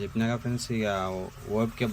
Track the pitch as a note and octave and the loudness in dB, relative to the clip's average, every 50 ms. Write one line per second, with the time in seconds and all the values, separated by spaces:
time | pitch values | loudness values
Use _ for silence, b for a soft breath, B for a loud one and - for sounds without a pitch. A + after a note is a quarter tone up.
0 | G2+ F#2+ - A2+ A2+ A2+ A#2+ A2+ A2+ A#2+ B2 A#2+ - - A#2+ A2+ A2 G#2 G2 F#2+ | -4 -2 0 2 2 2 2 0 0 -2 -2 -2 -2 -2 0 2 2 2 2 2
1 | F#2 F#2+ F#2 F#2 F#2 F2 - - - - G2+ A2 A2+ A2+ - - B2 A2+ | 0 0 -2 -2 -4 -6 -8 -12 -6 0 2 2 2 2 2 0 0 2